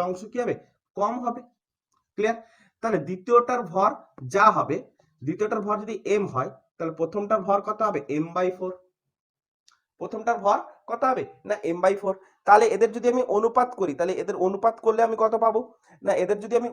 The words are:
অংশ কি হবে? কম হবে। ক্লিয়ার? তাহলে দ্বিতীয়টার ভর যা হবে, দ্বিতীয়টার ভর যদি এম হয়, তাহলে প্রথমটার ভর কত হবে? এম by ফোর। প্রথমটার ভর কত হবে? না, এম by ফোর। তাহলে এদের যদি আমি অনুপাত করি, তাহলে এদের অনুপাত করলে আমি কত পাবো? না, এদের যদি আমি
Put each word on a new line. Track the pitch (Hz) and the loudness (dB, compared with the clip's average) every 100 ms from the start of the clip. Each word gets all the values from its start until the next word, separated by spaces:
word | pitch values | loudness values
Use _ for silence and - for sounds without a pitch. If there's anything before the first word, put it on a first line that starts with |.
| 180 | -4
অংশ | 180 214 | -4 -8
কি | 240 | -4
হবে? | 233 - - _ _ - | -4 -4 -10 _ _ -4
কম | 208 247 240 | -2 -2 -6
হবে। | 247 - _ _ _ _ _ _ | -8 -12 _ _ _ _ _ _
ক্লিয়ার? | - 220 226 - _ _ _ | -2 -2 -2 -8 _ _ _
তাহলে | 226 180 151 | -2 -2 -2
দ্বিতীয়টার | 185 - 240 240 247 175 | -6 4 4 4 -2 -2
ভর | 185 208 - - - 127 | 2 2 0 -14 -16 -2
যা | 151 165 - | 4 4 4
হবে, | - 175 - _ _ - 127 | -2 -4 -8 _ _ -12 -8
দ্বিতীয়টার | 180 214 220 202 | -4 -2 -4 -4
ভর | 202 | -4
যদি | 214 214 - | -6 -6 -2
এম | 208 165 | 0 0
হয়, | 123 131 - _ - | -4 -6 -8 _ -8
তাহলে | 165 160 | -8 -4
প্রথমটার | 160 208 202 220 185 | -4 -4 0 0 2
ভর | 202 196 | 0 0
কত | 214 214 | -2 -2
হবে? | 170 110 151 | -2 -4 -4
এম | 165 175 | -2 -2
by | 185 185 | -2 -2
ফোর। | 185 185 _ _ _ _ _ _ _ _ _ _ _ - | -8 -10 _ _ _ _ _ _ _ _ _ _ _ -14
প্রথমটার | 175 214 233 233 | -10 -6 -4 0
ভর | 196 220 - - - | 2 2 0 -16 -10
কত | 233 262 | -2 0
হবে? | 247 139 - - | 0 -4 -8 -6
না, | 208 160 | -4 -4
এম | 170 | 2
by | 190 196 | 2 2
ফোর। | 196 185 _ _ - | -2 -6 _ _ 6
তাহলে | 208 226 | 6 6
এদের | 196 220 226 | 2 0 0
যদি | 240 | 0
আমি | 254 247 202 | 0 2 2
অনুপাত | 226 233 247 - | 2 2 0 -2
করি, | 175 143 | -4 -2
তাহলে | 175 185 | -2 -2
এদের | 175 170 185 | -4 -2 -2
অনুপাত | 196 226 220 | 0 0 0
করলে | 226 220 226 | 0 2 2
আমি | 220 | 2
কত | 220 220 | 0 2
পাবো? | 226 220 247 _ _ - 196 | 2 0 -4 _ _ -8 -2
না, | 185 | 0
এদের | 180 208 | 2 -2
যদি | 208 233 | 0 0
আমি | 240 | 0